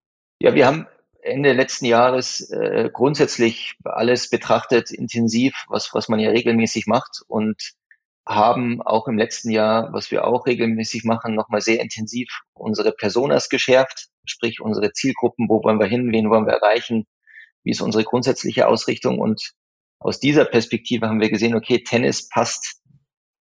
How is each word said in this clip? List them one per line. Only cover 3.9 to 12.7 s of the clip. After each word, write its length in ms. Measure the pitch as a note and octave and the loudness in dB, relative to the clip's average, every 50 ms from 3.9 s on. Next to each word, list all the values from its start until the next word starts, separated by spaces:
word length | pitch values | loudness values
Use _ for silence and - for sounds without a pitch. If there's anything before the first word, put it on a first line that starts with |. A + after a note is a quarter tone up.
| - - A2+ A#2+ B2 B2 - - | -4 -2 0 2 2 0 0 -4
betrachtet, 600 | - A#2 - - A#2 A#2+ - - C3 A#2 A2+ - - | -4 -4 0 0 0 0 2 2 2 2 2 0 -10
intensiv, 720 | - - A2+ - A#2 A#2 A2+ A2+ A#2 B2+ C3+ - - - - | -10 -10 -6 -2 0 0 0 2 2 0 0 -2 -4 -10 -6
was, 240 | A2 G#2+ - - - | -6 -6 -6 -4 -4
was 140 | A2 G#2 - | -6 -2 -2
man 120 | A#2 A2 | -2 0
ja 100 | A2 A2 | 2 2
regelmäßig 560 | G#2+ A#2+ B2 A#2 A#2 A2+ A2+ A2+ - A#2 G2+ | 2 2 2 2 2 2 2 0 -2 -4 -2
macht 360 | G#2 G#2+ B2 - - - - - | 0 0 0 0 -4 -14 -20 -14
und 460 | _ A#2 A2 G#2+ G#2+ G#2+ - - - - _ _ _ - _ _ _ _ _ _ | _ -4 -2 -2 -2 -4 -6 -10 -16 -18 _ _ _ -20 _ _ _ _ _ _
haben 580 | - G#2+ G#2+ G#2+ A#2 A#2+ B2 B2 A#2+ A#2 A#2+ - | -4 0 2 4 4 2 2 -2 -4 -4 -4 -2
auch 260 | - - A2+ - C#3+ | 0 0 0 0 0
im 100 | A#2 G#2 | 0 0
letzten 320 | A2 A2+ - - - A#2 | -2 -2 -4 -8 -4 -2
Jahr, 420 | A2 A2 G#2+ A2 A2 A2+ A2+ - - | 0 2 2 2 2 0 0 -2 -6
was 200 | G#2 G#2 - A#2 | -8 -8 -4 -4
wir 120 | - - | -2 0
auch 220 | - A#2+ B2 - | 0 0 0 0
regelmäßig 560 | C3 B2 A2 A#2 A#2 A2+ A2 A2 - - A#2 A2 | -2 0 0 0 -2 0 -2 -4 -6 -6 -6 -2
machen, 320 | A2+ A2+ A2+ - A#2+ A2 | -2 -2 -2 -2 -4 -4
noch 140 | G#2+ G#2+ - | -4 -4 -2
mal 120 | G#2+ G#2 | -4 -2
sehr 200 | G2+ A2+ A2+ A#2 | 0 0 0 0
intensiv 480 | A#2 A2+ - A2+ A2 G#2+ A#2 B2 B2 - - - - _ _ | 0 -6 -6 -10 -10 -8 -8 -8 -8 -8 -12 -18 -18 _ _
unsere 380 | _ - - | _ -6 -6